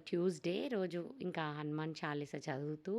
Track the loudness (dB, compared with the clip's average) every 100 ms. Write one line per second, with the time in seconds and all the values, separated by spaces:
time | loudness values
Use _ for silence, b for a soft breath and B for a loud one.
0 | 0 4 4 4 0 0 2 2 2 0
1 | -4 -4 -2 0 0 0 0 0 0 -2
2 | -2 -2 -2 -4 -2 -2 -2 -2 -2